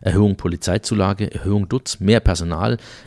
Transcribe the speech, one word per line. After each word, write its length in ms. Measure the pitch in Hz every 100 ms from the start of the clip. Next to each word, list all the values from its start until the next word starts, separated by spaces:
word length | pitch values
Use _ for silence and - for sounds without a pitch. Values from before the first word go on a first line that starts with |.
Erhöhung 360 | - 90 104 95
Polizeizulage, 1000 | 92 85 - 95 - 107 95 98 107 -
Erhöhung 340 | 95 104 95
Dutz, 300 | 127 - -
mehr 220 | 98 113
Personal, 560 | - 85 85 80 107 117 - -